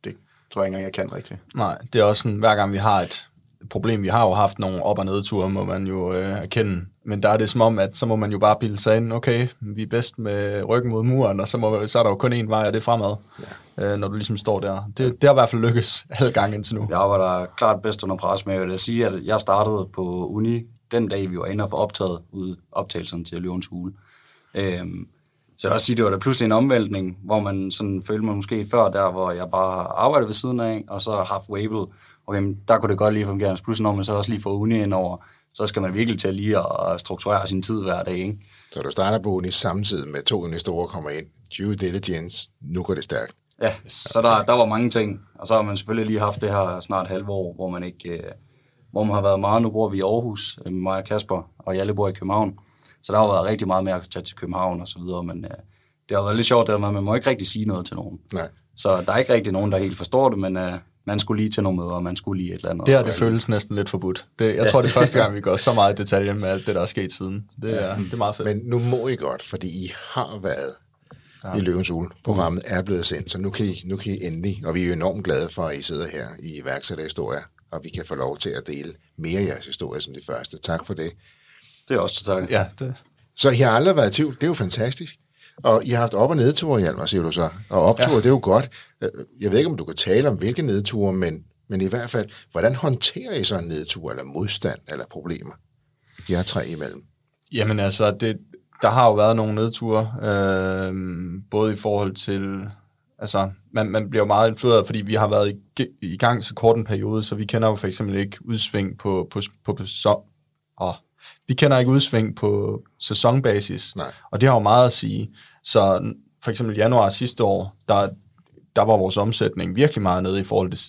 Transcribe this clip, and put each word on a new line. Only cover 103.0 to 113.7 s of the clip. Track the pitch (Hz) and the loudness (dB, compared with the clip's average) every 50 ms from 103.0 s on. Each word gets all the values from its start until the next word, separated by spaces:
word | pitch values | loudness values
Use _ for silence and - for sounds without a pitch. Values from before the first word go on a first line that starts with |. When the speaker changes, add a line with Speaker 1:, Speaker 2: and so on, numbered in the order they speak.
| _ _ _ - | _ _ _ -12
Speaker 2:
altså, | 104 101 - 98 98 95 95 - _ _ - | -8 -2 -2 -2 -2 -2 -6 -14 _ _ -4
man, | 113 107 101 | -2 -2 0
man | 98 107 107 98 | -2 -2 -2 0
bliver | - 110 | 2 2
jo | 101 | 2
meget | 104 104 104 113 113 | 4 4 4 4 4
influeret, | 110 - - 123 117 110 95 | 2 0 2 6 6 6 4
fordi | - 113 110 | 2 -4 -6
vi | 98 101 110 | -4 -2 2
har | 107 110 | 2 2
været | 104 104 104 101 101 101 101 _ _ _ - | 4 4 2 2 2 -2 -6 _ _ _ -4
i, | 131 - - _ | -4 -4 -4 _
i | - 87 85 | -8 -8 -2
gang | 98 - 120 123 110 - | 2 2 2 2 2 -4
så | - - | -8 -6
kort | - - 113 117 | 4 6 6 6
en | 117 107 | 6 2
periode, | 101 107 98 101 104 107 110 104 | -2 -2 -2 -2 -2 -2 -2 -2
så | - 113 | -4 -6
vi | 104 107 | -6 -4
kender | 104 - 113 113 110 | -2 0 2 2 2
jo | 107 | 2
for | 101 - | 0 -4
eksempel | 95 95 - 110 101 98 | -6 -4 -4 -4 -2 -2
ikke | 98 98 98 98 - | -2 -2 -4 -8 -14
udsving | - 113 117 110 - - - 104 98 92 - | -8 -6 -2 -2 -2 -2 -2 -2 -2 -2 -6
på, | - - 104 95 92 90 - | -6 -4 -2 0 0 -2 -4
på, | - 104 98 - _ _ _ | -6 -8 -8 -8 _ _ _
på, | - 104 | -6 -6
på | - 95 | -4 -6
så-, | 92 - - - 107 104 - - _ _ _ _ _ _ _ _ _ _ - | -8 -8 0 2 2 2 2 -2 _ _ _ _ _ _ _ _ _ _ -6
åh, | 90 90 87 - _ _ _ _ - - - _ _ | -6 -6 -6 -8 _ _ _ _ -20 -20 -20 _ _
vi | - 131 | -4 2
kender | 127 156 143 135 | 4 4 6 6
ikke | 127 123 127 | 6 6 6
udsving | 131 139 127 - - 113 110 107 107 | 4 4 4 4 2 0 0 0 -2
på | - - 104 104 101 101 101 101 - - _ _ _ | -2 0 0 2 0 0 -2 -4 -6 -10 _ _ _
sæsonbasis, | - - 107 - - 120 123 135 131 120 101 101 101 - | -6 -4 -2 4 4 4 4 4 4 2 2 2 0 -4